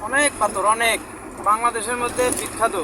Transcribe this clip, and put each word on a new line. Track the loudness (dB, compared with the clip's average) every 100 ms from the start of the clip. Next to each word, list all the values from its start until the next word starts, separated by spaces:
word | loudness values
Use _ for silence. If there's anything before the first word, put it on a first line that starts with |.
| 0
অনেক | 2 2 2
পাথর, | -2 2 2 4
অনেক, | 2 0 -4 -14 -16 -4 0
বাংলাদেশের | 2 2 0 -4 -2
মধ্যে | -2 0 0 0
বিখ্যাত। | -6 -2 0 0